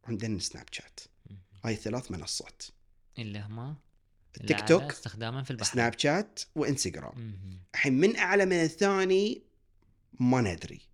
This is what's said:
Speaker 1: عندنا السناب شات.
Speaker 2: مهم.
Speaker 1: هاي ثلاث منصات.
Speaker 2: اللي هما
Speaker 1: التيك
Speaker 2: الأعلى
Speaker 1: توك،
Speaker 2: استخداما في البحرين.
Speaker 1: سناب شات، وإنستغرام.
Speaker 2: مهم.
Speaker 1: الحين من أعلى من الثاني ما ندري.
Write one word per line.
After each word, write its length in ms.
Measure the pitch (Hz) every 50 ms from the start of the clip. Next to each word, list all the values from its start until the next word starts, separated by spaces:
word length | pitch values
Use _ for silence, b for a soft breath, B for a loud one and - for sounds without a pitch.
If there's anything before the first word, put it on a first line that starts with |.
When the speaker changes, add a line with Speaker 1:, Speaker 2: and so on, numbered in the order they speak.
| _
Speaker 1:
عندنا 320 | - 117 95 113 113 107
السناب 300 | 92 - - - - - -
شات. 280 | - - - - _ - - _ _ _ _ -
Speaker 2:
مهم. 100 | 101 95 - _ - - -
Speaker 1:
هاي 100 | 113 110
ثلاث 360 | 107 - 107 110 127 - -
منصات. 520 | - 85 73 - - - - - - _ - - - _ _ _ _ _ _ _ _ 113
Speaker 2:
اللي 200 | 113 104 101 104
هما 360 | 101 104 110 113 120 135 151 - _ _ _ _ _ _ _ _ _ _ _
Speaker 1:
التيك 200 | - - 107 120
Speaker 2:
الأعلى 100 | 101 104
Speaker 1:
توك، 240 | - 160 185 143 147
Speaker 2:
استخداما 520 | - - - 113 - 107 113 113 120 139 139
في 80 | -
البحرين. 220 | 135 113 110 - -
Speaker 1:
سناب 260 | 127 120 117 113 -
شات، 400 | - 143 147 185 214 - _ - - _ _
وإنستغرام. 640 | 156 143 110 143 135 - - 80 78 - - - 123
Speaker 2:
مهم. 400 | 113 110 104 92 98 95 92 92 92 _ -
Speaker 1:
الحين 200 | - - 147 127
من 220 | 131 170 208 233
أعلى 300 | - 208 180 190 202 196
من 80 | 185 180
الثاني 880 | 175 165 160 - - 202 196 196 190 190 185 190 190 202 214 247 - - _ _ _ _ _ _ _ _ _ _ _ _ _ - -
ما 220 | 123 123 127 131
ندري. 400 | 120 98 87 78 - - - - - _